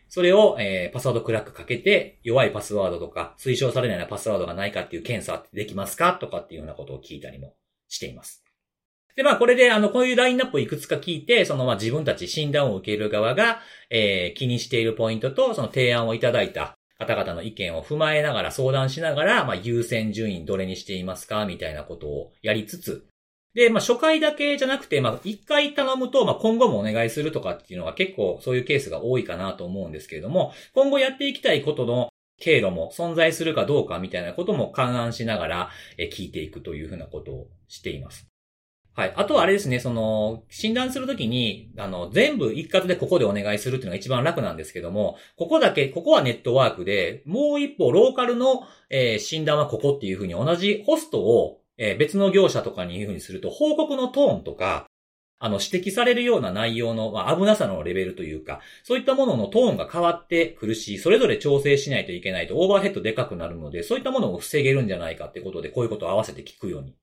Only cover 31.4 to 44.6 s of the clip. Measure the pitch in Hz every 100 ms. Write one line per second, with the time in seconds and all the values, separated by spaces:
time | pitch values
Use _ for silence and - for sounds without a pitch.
31.4 | 247 151 160 - 117 123 123 - _ _
32.4 | 165 139 98 90 82 - 170 165 165 -
33.4 | 160 151 104 143 - 85 92 90 87 123
34.4 | 180 165 101 - 123 123 117 117 113 104
35.4 | 80 87 90 - - - 85 - 90 87
36.4 | 78 - 87 76 78 82 - 71 - 65
37.4 | - - _ - - 76 131 - - _
38.4 | _ _ _ _ _ - 95 - 302 285
39.4 | 190 196 143 123 - 117 110 110 107 117
40.4 | - - 214 240 254 262 262 226 113 127
41.4 | 113 - - - 98 90 87 170 285 269
42.4 | 131 143 - 185 185 180 - 175 107 101
43.4 | 101 104 127 131 92 92 127 123 147 170
44.4 | 101 80